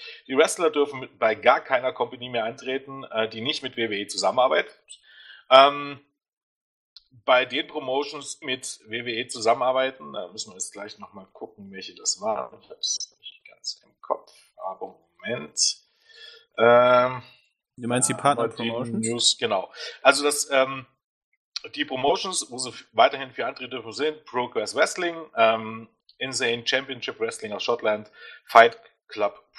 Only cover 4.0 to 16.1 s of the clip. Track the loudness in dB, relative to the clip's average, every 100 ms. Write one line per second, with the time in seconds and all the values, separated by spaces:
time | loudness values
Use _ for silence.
4 | -6 -2 0 2 4 2 -2 -10 _ -20
5 | _ -20 -20 -20 6 8 8 4 -8 -12
6 | _ _ _ _ _ _ _ _ _ _
7 | _ -4 4 4 4 -4 -6 -8 -4 -4
8 | -4 -8 -14 -12 -8 -8 -8 -16 -10 -8
9 | -6 -6 -8 -2 0 2 2 2 -2 -4
10 | -12 -12 -10 -12 -14 -12 -12 -12 -14 -16
11 | -20 -20 -20 -18 -18 -18 -18 -16 -16 -8
12 | -6 -4 -4 -4 -8 -14 -20 -8 -4 -4
13 | -8 _ -20 -20 -20 -16 -14 -14 _ _
14 | -6 -6 -8 -20 _ -14 -12 -10 -12 -14
15 | _ _ -8 -8 -8 -2 -2 -4 _ _
16 | _